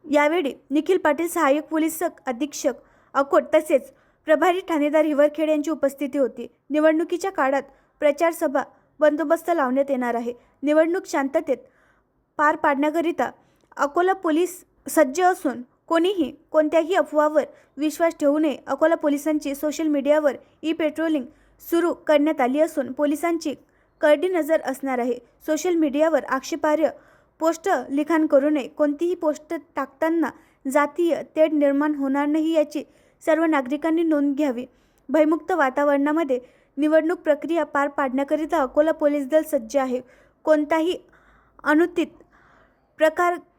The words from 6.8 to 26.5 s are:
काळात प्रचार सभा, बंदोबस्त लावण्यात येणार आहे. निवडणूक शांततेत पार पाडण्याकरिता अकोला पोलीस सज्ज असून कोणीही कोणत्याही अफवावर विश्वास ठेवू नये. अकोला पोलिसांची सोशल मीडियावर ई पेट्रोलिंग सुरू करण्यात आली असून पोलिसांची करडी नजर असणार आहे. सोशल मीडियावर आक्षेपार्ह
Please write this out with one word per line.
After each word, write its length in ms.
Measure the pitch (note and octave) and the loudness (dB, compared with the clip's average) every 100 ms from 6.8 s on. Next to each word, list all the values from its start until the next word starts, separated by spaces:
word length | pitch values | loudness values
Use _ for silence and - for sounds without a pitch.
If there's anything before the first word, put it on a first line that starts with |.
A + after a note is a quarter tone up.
| D#4 D#4+ E4+ F4 G4 | 2 2 -2 -4 -4
काळात 300 | F#4+ C4+ C#4 - _ _ _ | -2 0 0 -4 _ _ _
प्रचार 320 | D4 D4 E4+ | 0 2 -2
सभा, 300 | E4 D#4 C4+ - _ _ _ | 0 -2 -2 -6 _ _ _
बंदोबस्त 500 | D4+ D4 D4+ E4 F4 | 2 2 0 0 0
लावण्यात 400 | E4+ C4 C4 C#4 | 0 0 0 0
येणार 240 | C4 B3 | -2 -2
आहे. 180 | A#3 A#3 A#3+ _ _ | -4 -6 -10 _ _
निवडणूक 440 | C#4 D4+ E4 F4+ F4 | 2 2 2 0 -4
शांततेत 500 | E4 C4+ C4+ D4 B3 - _ _ _ _ _ _ - | -4 -2 -2 -2 -6 -6 _ _ _ _ _ _ 0
पार 180 | D4+ D#4+ | 0 2
पाडण्याकरिता 760 | D#4+ C#4 D4+ D#4 D#4+ D#4+ A#3 - _ _ _ - | 0 0 0 0 -2 -2 -6 -6 _ _ _ -4
अकोला 360 | C#4+ F4 F#4 | -2 0 0
पोलीस 520 | G4 F4 D4+ F4 - _ _ - | 0 0 0 -2 -6 _ _ -2
सज्ज 320 | E4 C#4 C#4+ | 2 2 2
असून 420 | F4+ F#4 D4+ A#3 B3 _ _ | 0 2 -4 -6 -14 _ _
कोणीही 440 | E4 F4+ G4 B3+ - _ | 0 0 0 -4 -6 _
कोणत्याही 440 | D#4 D#4 D#4+ D#4+ | 0 2 0 2
अफवावर 500 | F#4 D4 D4 D4+ D4+ - - _ - | 0 2 2 2 0 -2 -12 _ -6
विश्वास 380 | D4+ D4 E4 D#4+ | -6 0 -2 2
ठेवू 180 | D4 D4+ | 0 2
नये. 180 | D#4 B3 - | 0 -2 -6
अकोला 280 | C4+ D#4+ | 0 0
पोलिसांची 600 | E4 D#4 C#4+ D#4 D4+ D4 | 2 0 -2 -2 -4 -4
सोशल 320 | C#4 D4+ C#4+ D#4+ | -4 -6 -2 -2
मीडियावर 500 | D4 C4+ D4+ D4+ A#3 _ _ | 0 2 2 2 -4 _ _
ई 100 | D#4 | -6
पेट्रोलिंग 520 | D#4+ D#4 D4+ E4 D4+ - _ _ _ | -2 -4 -2 -2 -2 -4 _ _ _
सुरू 300 | - E4+ E4+ C4 - | -4 0 0 -4 0
करण्यात 340 | D4+ D4+ D4+ | 2 2 0
आली 200 | B3 C#4 | 0 2
असून 320 | D#4 D#4 B3 | 0 0 -6
पोलिसांची 640 | B3+ D4 D4 E4+ E4 D#4+ - _ _ _ _ | -2 -2 0 -2 -4 -6 -10 _ _ _ _
करडी 280 | D4 D4+ F4+ | 2 2 2
नजर 320 | F4+ D4 D#4+ | -2 0 -2
असणार 380 | - C4 C4+ B3+ | -2 -6 -4 -2
आहे. 200 | A#3+ A#3+ _ _ - | -2 -6 _ _ -4
सोशल 280 | D#4 F4+ | -2 0
मीडियावर 500 | E4+ D4+ C4+ D#4+ D4 | 0 0 2 2 2
आक्षेपार्ह 640 | - C4+ - | -2 -6 -4